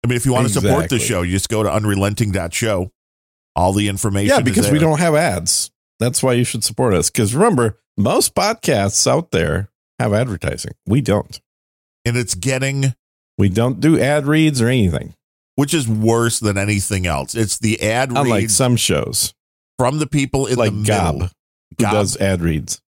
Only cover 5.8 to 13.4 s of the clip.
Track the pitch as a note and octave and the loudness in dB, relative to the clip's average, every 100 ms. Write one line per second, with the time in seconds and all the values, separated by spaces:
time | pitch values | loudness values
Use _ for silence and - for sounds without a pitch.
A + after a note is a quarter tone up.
5.8 | _ _ B2 B2 C3 A#2+ A#2+ A2+ - - | _ _ -2 0 2 2 0 -2 -6 -2
6.8 | B2+ F2+ - - G2+ B2+ A#3 D3 A2+ - | 2 2 0 0 0 2 2 2 0 -4
7.8 | _ - G#2 G3 - - G3+ A3+ - A#2+ | _ -2 0 2 0 0 -2 -2 0 0
8.8 | G2+ - - C3+ E3+ - D#2+ E2+ G2+ _ | 0 0 0 0 0 -2 0 -2 -6 _
9.8 | _ _ A#2 G#2 B2+ F#2+ - B1 - - | _ _ -2 0 -2 -4 -6 -6 -12 -12
10.8 | - A#2+ A#2+ G2+ - - _ _ _ _ | -2 0 2 -2 -2 -16 _ _ _ _
11.8 | _ _ A#2 A#2+ A#2 F#2 C3 C3 C3+ C#3 | _ _ -4 -2 -2 -4 -2 -2 -2 0
12.8 | C3+ - _ _ _ - | -2 -4 _ _ _ 0